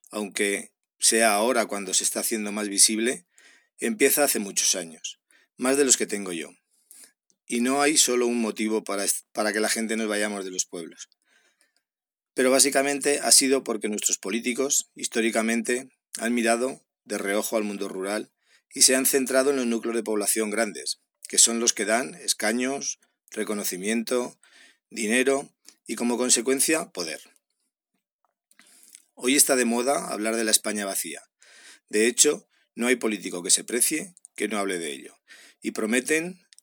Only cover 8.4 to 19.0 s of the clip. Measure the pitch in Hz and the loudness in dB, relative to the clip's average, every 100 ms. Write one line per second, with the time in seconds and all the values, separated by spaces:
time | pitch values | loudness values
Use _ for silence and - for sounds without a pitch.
8.4 | 110 104 107 110 - 101 98 - - - | -2 -2 -2 -2 -2 -4 -2 -4 -6 -2
9.4 | 107 104 107 117 113 113 107 104 104 101 | 0 0 0 0 -2 -2 -2 -2 -2 -4
10.4 | 95 92 - 90 80 - - _ _ _ | -6 -8 -8 -10 -12 -16 -20 _ _ _
11.4 | _ _ _ _ _ _ _ _ _ - | _ _ _ _ _ _ _ _ _ 0
12.4 | 127 135 139 139 139 143 139 147 117 - | 4 4 4 2 2 0 0 0 4 4
13.4 | 135 135 117 107 107 104 - - 98 113 | 6 2 0 -4 -4 -2 -2 -2 -2 -4
14.4 | 123 120 135 - - - - 123 113 110 | -2 -2 0 0 -2 -8 -6 -2 0 0
15.4 | 110 117 110 123 131 _ _ - 113 120 | 0 0 0 -2 -6 _ _ -6 -2 0
16.4 | 113 117 127 - _ _ - 104 98 104 | 2 2 -2 -6 _ _ -8 -6 -2 -2
17.4 | - 113 104 101 98 92 95 107 131 _ | -2 -2 -2 -6 -8 -6 -4 -6 -8 _
18.4 | _ _ _ 139 131 131 | _ _ _ 4 4 4